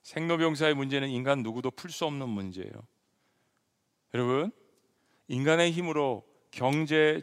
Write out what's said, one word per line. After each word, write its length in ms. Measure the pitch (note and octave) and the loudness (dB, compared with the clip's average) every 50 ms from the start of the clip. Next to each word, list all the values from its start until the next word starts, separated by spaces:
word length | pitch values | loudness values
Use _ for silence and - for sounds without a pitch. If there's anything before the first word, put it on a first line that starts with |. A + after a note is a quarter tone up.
생로병사의 720 | _ - - D#3 E3 E3+ E3+ D#3+ E3 E3 D#3 C#3 D#3+ D#3 D3+ | _ -10 -8 -6 0 0 2 2 2 2 2 2 2 2 2
문제는 360 | C#3 C#3 C3+ C#3 C#3 C3+ C#3 | 2 -2 -2 -2 -2 -2 -2
인간 340 | C3 B2 B2+ C#3 C#3 C#3 A#2 | -4 -2 0 2 0 2 0
누구도 280 | A2+ A2+ B2 B2 C3 | -4 -6 -4 -6 -6
풀 200 | - - - F3 | -6 -6 -14 -12
수 140 | D#3 - F3 | -6 -4 -4
없는 220 | D#3 D3 C#3 C3+ | -4 -4 -4 -6
문제예요. 440 | B2 G#2+ G2+ F#2+ F#2+ F2+ F#2 F2+ - - G#2+ A#2 _ _ _ _ _ _ _ _ _ _ _ _ _ _ _ _ _ _ _ _ _ _ _ _ _ - | -4 -4 -6 -6 -8 -8 -10 -12 -12 -14 -18 -20 _ _ _ _ _ _ _ _ _ _ _ _ _ _ _ _ _ _ _ _ _ _ _ _ _ -2
여러분, 360 | A#2+ B2 A#2+ B2+ C#3 D#3+ G#3+ - _ _ _ _ _ _ _ _ _ _ _ _ _ _ | -2 0 2 2 0 0 -2 -6 _ _ _ _ _ _ _ _ _ _ _ _ _ _
인간의 440 | - B2+ B2+ C3+ D3+ D#3+ E3+ E3+ E3+ | -6 -4 0 2 4 4 4 4 2
힘으로 540 | E3 E3+ F3 E3 D#3 D3+ C#3+ C3+ A#2+ G2 - _ _ _ _ _ | 2 -2 -4 -2 0 0 0 0 -2 -4 -8 _ _ _ _ _
경제, 720 | - - B2+ C3 C#3+ D3+ D#3+ C#3+ D#3 D#3 D#3 D3+ D#3 D#3 | -6 -2 0 0 2 2 0 2 4 4 6 4 4 0